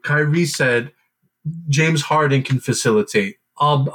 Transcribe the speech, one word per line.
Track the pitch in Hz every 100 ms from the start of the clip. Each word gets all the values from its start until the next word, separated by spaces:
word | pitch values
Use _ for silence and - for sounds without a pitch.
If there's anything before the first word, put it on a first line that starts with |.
Kyrie | - 147 151 160 165
said, | - 131 120 135 - _ _ _ _ 160 165 165
"James | 143 160 156
Harden | - 151 147 139
can | 131 131
facilitate. | - 113 127 107 101 107 98 - _ -
I'll, | 147 143 139